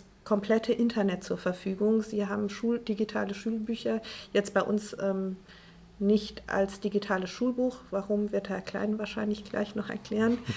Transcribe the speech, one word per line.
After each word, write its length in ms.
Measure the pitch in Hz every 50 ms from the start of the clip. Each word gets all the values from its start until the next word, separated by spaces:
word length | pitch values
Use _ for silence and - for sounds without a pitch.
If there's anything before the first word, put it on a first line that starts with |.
| - - - - -
komplette 480 | - 214 202 208 - 220 220 226 240
Internet 500 | 240 - 233 226 - 220 196 196 180 196 -
zur 120 | - 180 180
Verfügung. 640 | - 185 180 - - 190 190 185 208 214 220 220
Sie 240 | 214 - 214 208 202
haben 220 | 190 202 208 208 202
Schul-, 300 | 202 - - 226 240 233
digitale 560 | 233 - 208 208 214 214 - 208 202 196 202
Schulbücher. 640 | - - 226 226 220 214 233 226 - - 226 220 220 - - - - - -
Jetzt 220 | - 202 202 202 -
bei 80 | 196
uns, 340 | - - 214 208 208 - - -
ähm, 340 | 190 196 190 190 190 190 190 - - - - - - - - - - - - -
nicht 440 | 202 202 214 208 208 - - - -
als 340 | - - 196 196 196 - -
digitales 500 | - 202 202 202 202 - 196 185 185 180
Schulbuch. 480 | - - 247 254 247 247 254 254 247 - - -
Warum, 400 | 190 196 196 202 208 208 208 202
wird 200 | 202 202 196 196
Herr 100 | 190 190
Klein 380 | 185 - - 196 202 214 214 220
wahrscheinlich 460 | 208 202 - 220 214 214 208 - -
gleich 300 | - - 208 208 208 -
noch 140 | 214 202 208
erklären, 480 | 208 202 - - 208 214 220 233 240 240 240 - 208